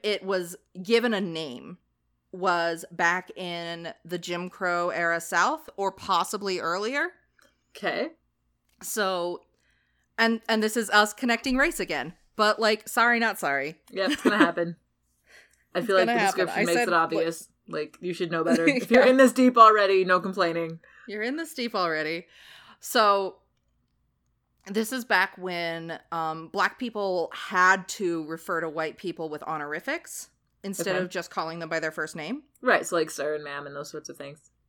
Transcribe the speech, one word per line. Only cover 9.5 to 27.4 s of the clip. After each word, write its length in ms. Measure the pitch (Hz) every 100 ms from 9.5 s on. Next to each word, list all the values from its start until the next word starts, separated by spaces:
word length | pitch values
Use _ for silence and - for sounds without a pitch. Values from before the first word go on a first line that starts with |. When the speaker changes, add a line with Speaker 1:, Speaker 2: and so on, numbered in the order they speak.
| _ _ _ _ _ _ -
Speaker 1:
and, 220 | 226 226 -
and 120 | 220
this 160 | 214 240
is 140 | 214
us 220 | 208 214
connecting 440 | - 254 233 269 254
race 220 | 302 339
again. 360 | 190 151 131 - _
But, 240 | - 214 214
like, 300 | 220 214 -
sorry, 320 | - 233 240
not 180 | 226 196
sorry. 380 | 160 139 139 165 _
Speaker 2:
Yeah, 160 | - 190
it's 120 | -
gonna 160 | - 208
happen. 360 | 175 170 170 170 _ _ _ _ _ - _ _ _
I 60 | 185
Speaker 1:
It's 80 | 202
Speaker 2:
feel 80 | 190
like 100 | 185
Speaker 1:
gonna 80 | 240
Speaker 2:
the 60 |
Speaker 1:
happen. 220 | 202 185 180
Speaker 2:
description 160 | -
Speaker 1:
I 20 | 202
Speaker 2:
makes 120 | 175
Speaker 1:
said, 80 | 233
Speaker 2:
it 20 |
Speaker 1:
like 100 | 170
Speaker 2:
obvious. 480 | 165 160 165 165 - _ -
Like, 280 | 160 151 -
you 120 | 180
should 200 | 170 175
know 100 | 170
Speaker 1:
<laughs> 0 |
Speaker 2:
better. 220 | 330 - 165
If 240 | 262 -
you're 140 | 233
Speaker 1:
Yeah. 60 | 262
Speaker 2:
in 80 | 254
this 140 | 262
deep 240 | 247 254 247
already, 480 | 220 214 196 196
no 140 | 185 185
complaining. 600 | 190 190 175 165 165 165 _ - -
Speaker 1:
You're 160 | 208
in 140 | 220 294
this 180 | 320
deep 220 | - 233 214
already. 500 | 175 156 156 165 175 - - - - -
So, 540 | - 247 214 202 190 - _ _ _ _ _ _ _ _ _ _ _ _ -
this 240 | 202 220
is 140 | 262
back 320 | 233 196 190 -
when, 600 | 185 175 170 165 165 160 -
um, 360 | 170 160 160 160
black 300 | 202 196 -
people 520 | 247 214 196 180 165
had 520 | -